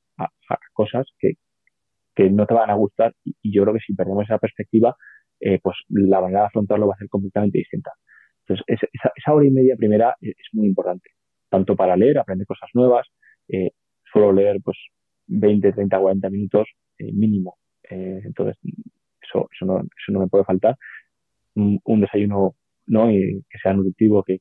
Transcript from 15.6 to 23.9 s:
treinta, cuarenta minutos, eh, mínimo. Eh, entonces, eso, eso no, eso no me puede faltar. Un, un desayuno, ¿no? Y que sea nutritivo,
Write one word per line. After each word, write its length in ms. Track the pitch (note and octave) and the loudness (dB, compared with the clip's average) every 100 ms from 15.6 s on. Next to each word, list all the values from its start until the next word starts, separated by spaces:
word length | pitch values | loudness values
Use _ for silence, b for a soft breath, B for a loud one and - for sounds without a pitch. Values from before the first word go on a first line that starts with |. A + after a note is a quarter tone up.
| G2 | 2
treinta, 260 | G2 G2 F#2+ | 0 -2 0
cuarenta 320 | F#2+ G2 F#2+ | 0 0 -4
minutos, 380 | G2 G2+ G#2 G#2+ _ _ _ | -6 -2 -2 -2 _ _ _
eh, 160 | - | -8
mínimo. 420 | G#2+ A2 G2+ F2+ - _ _ - | -2 0 0 -4 -10 _ _ -18
Eh, 300 | F#2 F#2 F#2+ G2+ | -12 -12 -12 -12
entonces, 320 | - G2+ - - - - _ _ _ | -6 -6 -6 -12 -14 -18 _ _ _
eso, 260 | - - - | -8 -6 -6
eso 120 | - F#2+ | -6 -4
no, 140 | F#2 | -4
eso 320 | - - - | -6 -12 -6
no 80 | G2 | -4
me 80 | F#2 | 0
puede 160 | G2 | 0
faltar. 320 | F#2+ F#2 A2 C3 B B B _ _ _ _ - | 0 0 0 -2 B B B _ _ _ _ -2
Un, 240 | G#2 G2 - | 0 0 0
un 160 | A2 | 0
desayuno, 540 | G2+ G#2 G#2 G2+ F#2+ - _ _ - | 0 0 -2 0 -2 -4 _ _ -2
¿no? 220 | A2 A2+ | 0 2
Y 360 | G#2 G2+ G2 - | 2 0 -6 -12
que 100 | G#2+ | -6
sea 100 | F#2+ | -2
nutritivo, 500 | G2 F#2+ | 0 -2